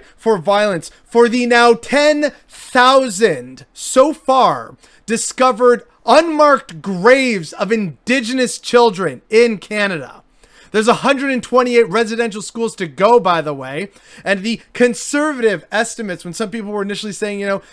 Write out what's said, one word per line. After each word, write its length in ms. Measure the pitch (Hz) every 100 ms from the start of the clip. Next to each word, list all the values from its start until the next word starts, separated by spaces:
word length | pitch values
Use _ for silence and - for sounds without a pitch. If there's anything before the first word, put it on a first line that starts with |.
| - _
for 200 | 226 202
violence 540 | 151 202 214 170 - _ _
for 240 | 233 233
the 160 | 247 240
now 280 | 240 240
ten 600 | 233 - 277 302 294 294 - _
thousand 1160 | - - 254 254 269 262 185 220 135 127 - -
so 380 | - - 254 285
far 640 | - - 262 202 131 113 - _ _ -
discovered 760 | 226 - - 254 214 247 240 - _ -
unmarked 760 | 277 330 302 294 262 - 160
graves 720 | 190 180 208 269 254 202 156
of 180 | 339 190
Indigenous 840 | 226 190 139 - 262 226 262 247 -
children 640 | - 240 233 180 170 123 -
in 280 | 220 233 208
Canada? 640 | - 208 202 165 123 - _ _ _ _ _
There's 180 | 208 220
a 60 | 185
hundred 360 | 240 277 277
and 100 | 254
twenty-eight 460 | - 247 247 240 214
residential 540 | 214 220 226 233 202
schools 340 | - 233 226 -
to 120 | 175
go, 340 | 131 202 240
by 180 | 180 165
the 140 | 151
way. 360 | 139 131 147 202 _ _ - 175
And 180 | 196
the 160 | 208 226 _
conservative 880 | - 247 - - 294 311 262 220 175 -
estimates, 540 | 208 226 - 208 175 175
when 80 |
some 160 | 165 214
people 240 | 226 202
were 80 | 208
initially 320 | 196 202 214
saying, 260 | 180 208 202
you 80 | 202
know, 140 | 196 -